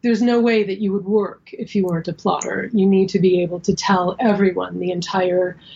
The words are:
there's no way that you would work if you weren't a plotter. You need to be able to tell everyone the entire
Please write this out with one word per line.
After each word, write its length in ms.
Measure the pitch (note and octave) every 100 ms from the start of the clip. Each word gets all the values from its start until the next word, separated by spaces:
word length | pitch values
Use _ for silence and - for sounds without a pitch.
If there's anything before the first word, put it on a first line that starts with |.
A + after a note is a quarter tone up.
there's 200 | A#3+ A3
no 180 | A#3+ A#3+
way 220 | A#3 A3
that 160 | G3 G3
you 140 | G#3
would 120 | G3
work 460 | F3+ G#3+ G3+ - -
if 220 | - A3+
you 100 | G#3
weren't 220 | F#3 E3 E3
a 60 |
plotter. 580 | D#3+ G3 - - - -
You 140 | A3 F#3+
need 220 | F#3+ F#3+
to 100 | G3
be 240 | F#3 F3+
able 160 | F3 F3
to 140 | -
tell 400 | - - F#3+ F3+ F#3
everyone 580 | A#3+ G3 G3 F3+ F3+ F3
the 140 | F3+
entire 680 | F3+ E3+ F#3+ F#3 F3+ F3+ F3+ -